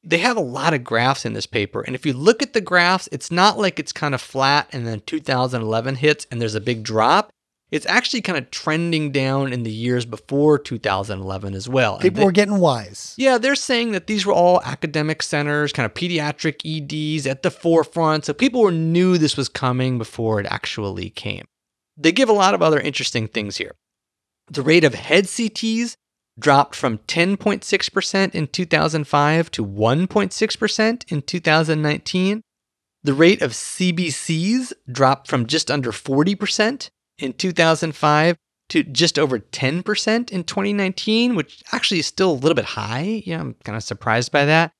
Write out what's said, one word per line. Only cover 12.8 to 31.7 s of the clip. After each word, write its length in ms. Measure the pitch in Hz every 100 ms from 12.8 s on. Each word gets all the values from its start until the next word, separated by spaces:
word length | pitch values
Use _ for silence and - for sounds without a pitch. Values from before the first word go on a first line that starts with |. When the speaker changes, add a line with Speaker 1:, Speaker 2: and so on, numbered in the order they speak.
| 104 - - -
Speaker 1:
Yeah, 220 | 269 247
they're 180 | 254 277
saying 360 | - 240 233
that 140 | 196 -
these 200 | 214 190
were 80 |
all 260 | 170 175 180
academic 600 | - 131 160 151 151 156
centers, 500 | - 151 147 147 147
kind 140 | - 113
of 80 |
pediatric 640 | - 175 165 147 147 160 143
E 180 | 156 156
Ds 460 | 143 151 151 156 139
at 160 | 135
the 80 | 180
forefront. 760 | - 170 165 151 170 160 156 147
So 80 |
people 260 | 147 262 240
were, 100 | 208
knew 460 | 165 160 170 185 175
this 220 | 151 -
was 100 | 131
coming 480 | - 131 127 131 123
before 400 | 110 - 113 107
it 80 | 101
actually 640 | - - - 101 95 92
came. 360 | - - 95 - _ _ _ _ -
They 160 | 156
give 160 | 185 262
a 60 |
lot 200 | 208 190
of 80 | 196
other 160 | 160 147
interesting 480 | 151 135 120 120 110
things 300 | 113 104 -
here. 180 | 90 - _ _ _ _ _ _ _
The 140 | 143
rate 220 | 135 170
of 100 | 156
head 340 | 110 - 165 196
C 200 | - 220
Ts 480 | - 220 226 240 - _ _ _ -
dropped 380 | 147 139 - -
from 220 | 135 107 -
ten 280 | 165 180 196
point 280 | 214 196
six 240 | - 190 -
percent 480 | 196 - 196 190 170
in 100 | 151
two 200 | - 175
thousand 420 | 156 156 156 143
five 420 | 147 147 160 170
to 120 | -
one 420 | 104 98 113 139 185
point 260 | 214 196
six 220 | - 220
percent 500 | - 214 - 220 240 -
in 140 | 147
two 180 | - 175
thousand 420 | 165 156 160